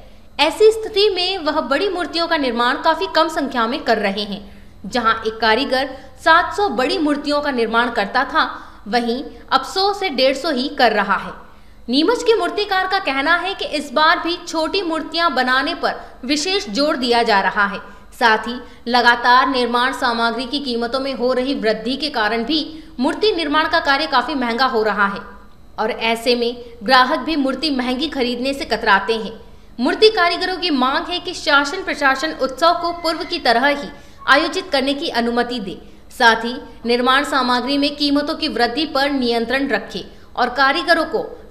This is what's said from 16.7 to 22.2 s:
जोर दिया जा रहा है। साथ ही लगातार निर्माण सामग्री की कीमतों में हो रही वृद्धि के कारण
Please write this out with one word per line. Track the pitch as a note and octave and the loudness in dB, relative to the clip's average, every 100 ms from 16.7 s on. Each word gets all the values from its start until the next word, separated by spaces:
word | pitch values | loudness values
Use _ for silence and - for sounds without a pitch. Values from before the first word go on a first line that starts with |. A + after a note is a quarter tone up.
जोर | G#3 D4 D#4+ | -2 0 0
दिया | B3 A#3 | 0 2
जा | A3+ G3+ | 4 2
रहा | F#3+ G#3+ G3+ | 2 2 0
है। | F#3+ - - - | -2 -12 -20 -18
साथ | - A#3 A3 A#3 | 0 2 4 0
ही | B3 - - A#3 | -10 -12 -12 0
लगातार | B3 B3 A#3+ B3 B3+ C#4 | 4 4 4 6 6 4
निर्माण | B3+ A#3+ A#3+ B3+ | 2 0 0 0
सामग्री | C#4 B3+ A#3 A#3 A3+ B3 | 0 -2 0 0 -2 -4
की | C#4+ | -4
कीमतों | C#4 A#3 A#3 C4 | -4 -4 -2 -4
में | C4+ | -4
हो | A#3+ B3 | -2 -2
रही | B3 B3+ | 0 -2
वृद्धि | B3+ G#3+ A3 A3+ C4+ | -2 0 -2 -2 -4
के | D4+ | -4
कारण | A#3+ | -2